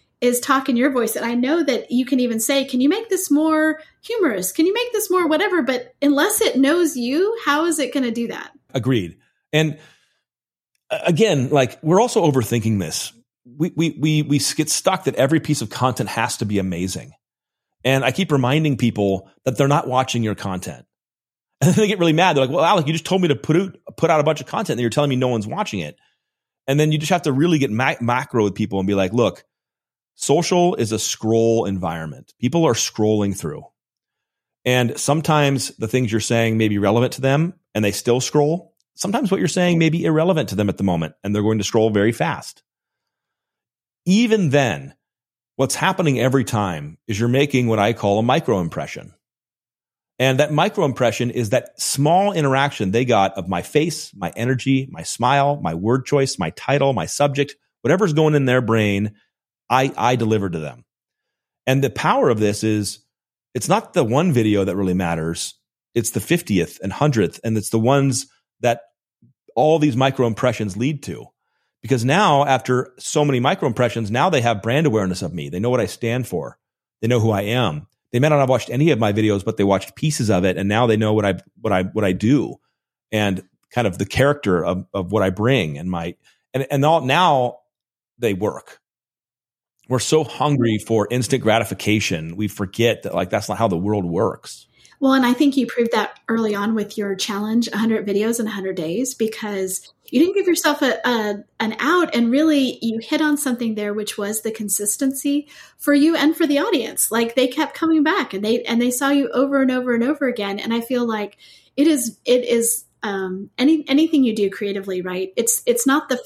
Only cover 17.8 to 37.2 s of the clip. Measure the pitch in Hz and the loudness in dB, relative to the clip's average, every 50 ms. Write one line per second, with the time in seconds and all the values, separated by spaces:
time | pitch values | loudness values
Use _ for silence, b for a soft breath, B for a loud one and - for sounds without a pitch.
17.8 | - 131 135 135 123 131 - 190 190 147 151 135 120 123 139 160 160 151 127 95 | 0 0 2 2 2 0 0 0 0 0 0 2 2 2 2 2 2 0 0 2
18.8 | 123 113 95 104 101 98 98 92 - b b b b 131 117 - 139 139 143 160 | 0 0 2 2 0 0 0 -2 -6 b b b b -2 0 2 2 2 2 2
19.8 | - 131 127 131 127 - - 120 113 107 98 - - 98 92 90 - 87 67 62 | 0 0 0 -2 0 0 -2 -2 -2 -2 -4 -4 -6 -8 -8 -8 -8 -12 -14 -16
20.8 | - _ _ _ _ _ _ _ _ _ _ _ _ _ _ - 139 180 180 214 | -18 _ _ _ _ _ _ _ _ _ _ _ _ _ _ 2 2 4 4 4
21.8 | 214 196 214 180 170 165 156 160 185 180 156 135 131 127 147 156 160 175 208 175 | 4 2 2 2 2 4 4 4 4 4 4 2 2 2 2 2 2 4 2 2
22.8 | 139 147 160 165 - - 185 190 180 160 135 - - - 156 175 196 185 - - | 2 0 -2 -4 -2 -2 -2 0 2 0 0 0 0 0 0 0 0 -2 -6 -14
23.8 | _ - - - 165 160 160 156 143 139 123 - - - - 214 208 - 120 117 | _ -20 -6 0 2 2 2 2 2 0 0 -2 -6 -8 -6 -6 -4 -4 -2 -2
24.8 | 120 113 - 147 147 143 127 123 127 127 120 110 98 107 143 196 208 - - 92 | -2 -2 0 0 0 0 0 0 0 0 -2 -2 -4 -6 -6 -8 -6 -6 -6 -8
25.8 | 80 73 - _ _ _ _ _ _ _ _ _ _ _ _ _ _ - 139 147 | -8 -8 -12 _ _ _ _ _ _ _ _ _ _ _ _ _ _ 0 2 2
26.8 | 156 156 151 151 156 151 190 170 - 151 127 135 160 180 160 147 139 110 107 113 | 2 2 2 0 0 0 0 0 2 2 2 2 4 4 4 2 2 0 0 0
27.8 | 131 147 165 - 120 117 123 127 - - - 113 104 101 92 - 110 92 98 98 | 0 0 -2 -2 -2 -2 -2 -2 -2 -2 0 0 0 0 0 -2 -4 -4 -2 -2
28.8 | 95 101 101 98 95 92 107 123 113 95 - - - _ _ _ _ _ _ _ | -2 0 2 2 0 2 2 2 2 0 0 -6 -14 _ _ _ _ _ _ _
29.8 | _ _ _ _ _ _ _ - - - 143 170 170 - 185 175 175 175 - - | _ _ _ _ _ _ _ -6 0 2 2 2 2 2 2 4 4 2 2 0
30.8 | 117 104 110 104 - - - - - 110 113 113 113 117 113 113 90 98 95 92 | -2 -2 -2 -4 -4 -6 -6 -4 -2 0 2 4 4 4 2 2 0 -2 -4 -4
31.8 | 87 82 82 82 82 78 67 65 - _ _ _ 120 127 156 170 165 139 117 - | -4 -6 -6 -6 -8 -10 -12 -14 -18 _ _ _ -2 0 2 2 2 2 2 0
32.8 | - - - - 107 107 107 104 101 98 92 - - 76 73 71 - - _ _ | -2 -4 -2 0 2 2 2 2 0 -2 -4 -6 -8 -10 -10 -12 -16 -20 _ _
33.8 | _ _ _ _ _ _ _ _ _ _ _ _ _ _ _ _ - 127 - 156 | _ _ _ _ _ _ _ _ _ _ _ _ _ _ _ _ -2 0 2 2
34.8 | - 107 - - - - 147 160 151 - 151 151 143 139 139 123 - - - - | 2 0 -2 -2 0 0 0 0 2 2 4 4 4 2 2 0 -4 -8 -8 -8
35.8 | 113 107 - 127 127 104 113 107 - - 117 113 113 113 113 110 110 107 104 101 | -4 -2 0 0 0 0 -2 -2 -2 0 0 2 2 2 2 2 2 2 2 2
36.8 | 104 113 110 117 127 123 - - | 2 2 2 2 2 0 -2 -2